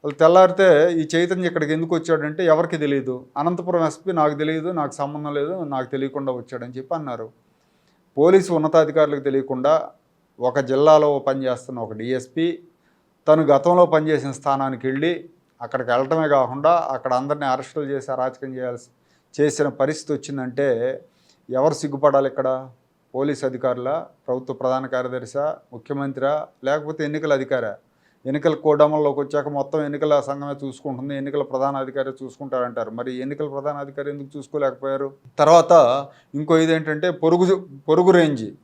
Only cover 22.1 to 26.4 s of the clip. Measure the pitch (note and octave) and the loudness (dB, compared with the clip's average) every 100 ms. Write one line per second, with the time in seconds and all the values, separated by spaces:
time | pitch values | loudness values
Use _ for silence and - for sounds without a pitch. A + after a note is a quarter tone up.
22.1 | C#3 C#3 C3+ C3 C3 C3 _ _ _ _ | 4 0 -2 -2 -4 -8 _ _ _ _
23.1 | B2+ C#3+ C#3+ C3 B2+ C3 B2 B2 D#3+ - | -4 -4 -2 -6 -4 -4 -2 -4 -6 -8
24.1 | _ - B2+ B2+ B2+ B2+ C3 C3 B2+ B2+ | _ -6 -6 -6 -6 -2 -2 -2 -6 -4
25.1 | B2+ A#2 C#3 D3+ - _ A#2 - C#3 C#3 | -8 -8 -6 -4 -6 _ -20 -10 -6 -6
26.1 | C3 C3+ D3+ | -4 -2 -2